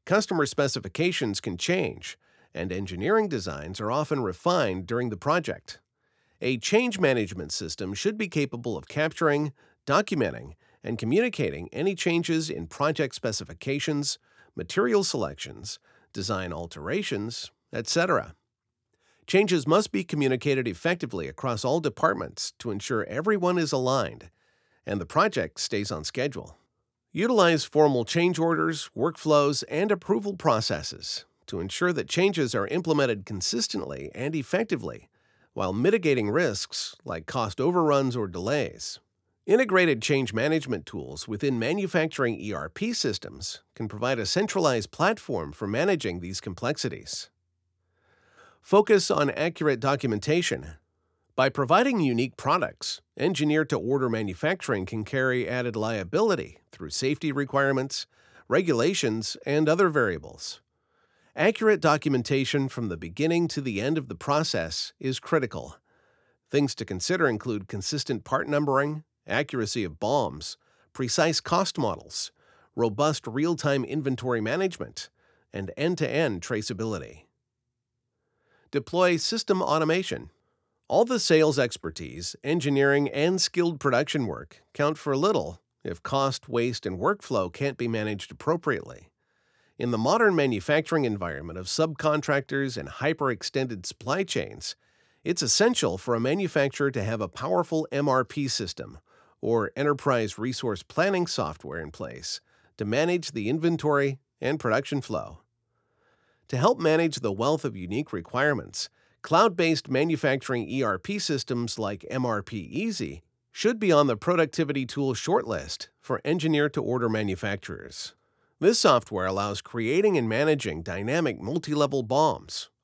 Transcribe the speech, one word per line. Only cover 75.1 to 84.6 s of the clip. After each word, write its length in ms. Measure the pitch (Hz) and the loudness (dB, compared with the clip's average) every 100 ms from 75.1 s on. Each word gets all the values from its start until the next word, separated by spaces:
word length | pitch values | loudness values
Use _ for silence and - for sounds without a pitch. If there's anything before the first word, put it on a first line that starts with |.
| _ _ _ _ | _ _ _ _
and 180 | - 95 - | -8 -8 -4
end-to-end 640 | 160 175 135 135 151 92 | -2 0 -2 0 0 -2
traceability. 800 | - 110 104 104 110 95 57 78 _ _ _ _ _ _ _ _ _ _ _ _ _ _ _ | -4 -4 -4 -6 -4 -4 -8 -18 _ _ _ _ _ _ _ _ _ _ _ _ _ _ _
Deploy 460 | 143 - 170 180 170 | -6 -2 2 4 4
system 460 | - 226 - 190 | 0 -4 0 2
automation. 680 | - 156 156 175 190 62 71 _ _ _ _ _ - | 4 2 4 2 0 -6 -8 _ _ _ _ _ 0
All 160 | 165 240 | 2 4
the 160 | 247 | 2
sales 360 | - 156 156 139 | 4 6 6 4
expertise, 800 | 123 - 82 78 76 71 87 - | 0 -2 -8 -8 -10 -8 -10 -8
engineering, 640 | 135 170 143 139 139 143 143 | -2 0 2 4 6 4 2
and 320 | 139 160 185 | 2 2 2
skilled 400 | - 175 170 151 | 0 0 0 2
production 460 | 143 123 151 151 110 | 2 2 2 -2 -2
work 360 | 62 - - | -6 -12 -20